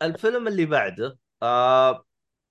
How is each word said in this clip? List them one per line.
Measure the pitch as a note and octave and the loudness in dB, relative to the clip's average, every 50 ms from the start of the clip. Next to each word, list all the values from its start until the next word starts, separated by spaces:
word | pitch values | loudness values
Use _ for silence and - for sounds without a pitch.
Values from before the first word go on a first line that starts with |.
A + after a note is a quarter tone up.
الفيلم | D#3 E3 E3 - - A3 B3 B3 A#3 | -6 -6 -4 -2 -4 -2 -2 -2 -4
اللي | A3 G3+ F#3 D#3+ | -4 -2 -2 -2
بعده. | D3+ D3+ C3 G#2 F#2+ F2 G2 A#2 C3+ C3 _ _ _ _ - A#2 | 0 0 0 0 -2 -4 -6 -8 -8 -8 _ _ _ _ -6 -2
آه، | A#2 A#2+ B2 B2 B2+ C3 C3 C3 C3 B2+ - _ _ _ _ _ _ _ _ _ - | 0 2 2 4 4 4 4 4 4 2 -2 _ _ _ _ _ _ _ _ _ -8